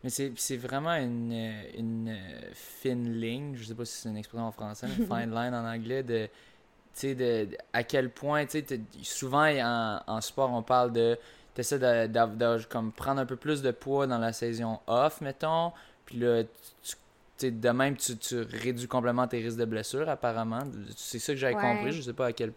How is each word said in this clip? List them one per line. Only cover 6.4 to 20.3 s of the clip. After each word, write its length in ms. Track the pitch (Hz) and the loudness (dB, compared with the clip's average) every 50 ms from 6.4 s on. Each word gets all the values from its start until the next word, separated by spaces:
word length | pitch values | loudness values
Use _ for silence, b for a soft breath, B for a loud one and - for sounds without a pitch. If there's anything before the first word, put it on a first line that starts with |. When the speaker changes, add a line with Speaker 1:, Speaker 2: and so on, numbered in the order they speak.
| B B B B B B _ _ _ _ | B B B B B B _ _ _ _
Speaker 1:
tu 80 | - - | -10 -4
sais, 140 | - 139 135 | -4 -2 0
de, 300 | 127 127 120 117 110 104 95 | 2 2 2 4 2 0 -2
de, 40 | - - - _ | -4 -12 -10 _
à 120 | - 117 117 | -2 -2 0
quel 260 | - - 139 127 123 | 2 2 2 2 0
point, 360 | - - 143 143 147 151 147 | -4 -4 -2 0 2 2 0
tu 60 | 139 - 156 | 0 -2 -4
sais, 40 | |
t'es, 180 | 143 - 131 113 110 - - - | -2 -2 -6 -6 -6 -12 -14 -12
souvent 440 | - - - - 139 127 135 147 151 | -10 -8 -6 -4 -2 2 4 6 6
en, 540 | 156 147 135 117 120 120 117 113 110 104 - - - | 6 6 4 2 2 2 2 0 0 -2 -4 -4 -4
en 120 | 110 110 | -4 -4
sport, 300 | - - - - 135 127 | -4 -4 2 2 2 4
on 120 | 123 117 110 | 2 0 2
parle 280 | - 127 127 123 123 | 6 6 6 6 6
de, 240 | 117 117 117 117 117 117 B B B B B B - | 6 6 6 6 4 2 B B B B B B -6
t'essaies 240 | - 123 - 143 135 | -4 -2 0 2 4
de, 300 | 127 123 117 117 113 110 | 6 6 6 6 4 4
de, 280 | 113 117 117 110 104 113 120 117 117 | 4 4 4 4 4 2 4 4 4
de, 80 | 113 110 | 2 0
comme 260 | - - 120 113 110 | -4 -4 -2 -2 -4
prendre 300 | - - - 135 139 139 | -6 -4 -2 0 0 0
un 60 | 131 | 0
peu 100 | 123 135 | -2 -6
plus 260 | 120 - 147 151 143 | -6 0 -2 0 2
de 80 | 139 127 | 2 0
poids 380 | 117 - - 135 135 139 139 135 | 0 0 -2 0 2 2 4 2
dans 100 | 123 117 | 2 2
la 140 | 113 113 | 0 0
saison 480 | 113 - 120 117 117 113 117 113 113 - - - | 0 0 -2 -2 0 -2 -2 -2 -2 -4 -2 2
off, 320 | 113 123 139 156 - - | 4 6 4 4 2 -2
mettons, 520 | 156 139 135 - - 156 160 165 170 170 B B B B B B _ | -8 -8 -4 -2 0 2 2 2 2 0 B B B B B B _
puis 140 | - 123 120 | -10 -4 2
là, 240 | 120 120 117 113 | 4 4 4 4
tu, 80 | 113 - - - - - - _ | 2 0 -6 -20 -20 -20 -20 _
tu 140 | - - - - _ _ _ _ _ - _ | -12 -12 -12 -12 _ _ _ _ _ -20 _
sais, 140 | - 139 131 | -2 -2 -2
de 180 | 117 113 110 120 | 0 4 4 4
même, 260 | 117 127 135 139 139 | 6 6 4 2 2
tu, 200 | 135 - - 123 | 0 -2 -4 -4
tu 240 | 110 - - 123 120 | -6 -6 -4 -4 -4
réduis 480 | 113 - - 110 113 127 123 120 123 120 | -4 -4 -6 -2 -2 -2 -2 -2 -4 0
complètement 400 | - 127 117 123 120 123 127 120 | 0 2 2 2 2 2 2 2
tes 100 | - 117 | 0 -2
risques 200 | 113 117 113 113 | -2 -2 0 0
de 60 | 117 | 0
blessure, 440 | 113 110 110 110 - - 135 156 160 | 0 0 -2 -2 -2 -2 -2 0 0
apparemment. 540 | 143 - - 120 | -2 0 0 0